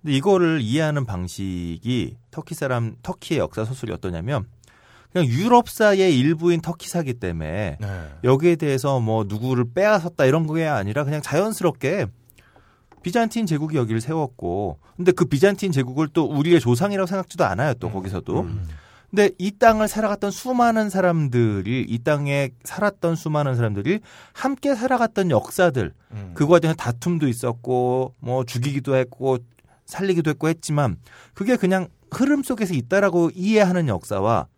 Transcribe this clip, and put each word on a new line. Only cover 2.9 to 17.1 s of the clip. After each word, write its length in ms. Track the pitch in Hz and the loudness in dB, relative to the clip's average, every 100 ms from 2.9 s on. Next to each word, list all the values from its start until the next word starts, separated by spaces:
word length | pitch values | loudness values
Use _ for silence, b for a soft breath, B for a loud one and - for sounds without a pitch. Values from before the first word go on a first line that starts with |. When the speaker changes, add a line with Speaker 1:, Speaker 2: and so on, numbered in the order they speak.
| - | -8
Speaker 1:
터키의 380 | - 185 - 156 | -10 -10 -4 -2
역사 240 | 80 - | -2 -4
서술이 260 | 110 127 113 | -6 -6 -8
어떠냐면 520 | 85 95 85 92 139 92 - b b b b b | -6 -6 -6 -4 -4 -6 -14 b b b b b
그냥 140 | 180 147 | 0 0
유럽사의 920 | 117 226 240 233 - 214 196 190 135 | 0 4 4 4 2 2 4 4 4
일부인 420 | 139 165 170 170 | 4 2 2 0
터키사기 540 | 165 170 - 175 147 | -2 -10 -6 -4 -4
때문에 640 | 120 95 82 78 87 101 73 | -4 -4 -4 -6 -4 -4 -6
Speaker 2:
네. 280 | 101 95 80 71 | -8 -8 -12 -4
Speaker 1:
여기에 320 | 123 135 170 170 | 2 4 4 2
대해서 440 | 151 135 139 135 | 0 -2 0 0
뭐 240 | 110 110 | 0 0
누구를 400 | 104 104 123 127 120 | -2 -4 -2 0 0
빼앗았다 520 | 120 202 214 165 - 135 | 2 2 2 0 2 4
이런 260 | 151 156 | 4 0
게 140 | 160 160 | -2 -2
아니라 380 | 135 98 117 | -2 -2 -2
그냥 180 | 139 151 | -2 -4
자연스럽게 840 | - 147 208 220 180 - 135 196 113 - _ _ b b b b b - | -2 0 0 0 -2 0 -4 -2 -4 -8 _ _ b b b b b -10
비잔틴 440 | 175 233 226 233 208 | -2 0 0 0 -2
제국이 300 | 156 156 156 | 0 0 -2
여기를 240 | 117 113 | 0 -2
세웠고, 800 | 120 160 143 - 90 90 101 73 b b | -2 -4 -4 -6 -6 -4 -4 -8 b b
근데 160 | 180 | 0
그 140 | 180 180 | 2 2
비잔틴 460 | 143 190 202 196 | 4 4 2 -2
제국을 360 | 139 127 131 156 | 0 -2 -2 -2
또 160 | 170 | 0
우리의 340 | 151 151 151 175 | 0 0 4 4
조상이라고 480 | 120 120 202 196 | 4 0 0 -2
생각지도 380 | 185 | -2